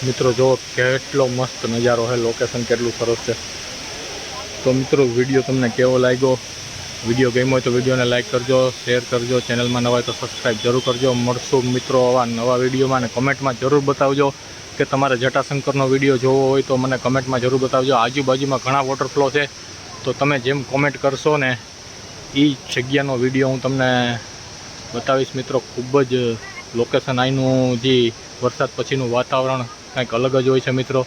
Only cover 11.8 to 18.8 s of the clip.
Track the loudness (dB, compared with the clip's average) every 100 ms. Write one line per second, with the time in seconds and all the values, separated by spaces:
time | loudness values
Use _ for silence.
11.8 | 0 2 4 4 2 0 0 2 2 2
12.8 | 2 2 -2 -2 0 0 -2 -2 2 2
13.8 | 2 2 2 4 0 0 -16 -18 -16 -4
14.8 | -2 2 2 2 2 0 -2 -2 -2 0
15.8 | 2 4 4 2 4 4 4 2 2 0
16.8 | 0 0 0 0 0 0 2 0 2 2
17.8 | 2 2 2 0 0 0 0 -2 0 0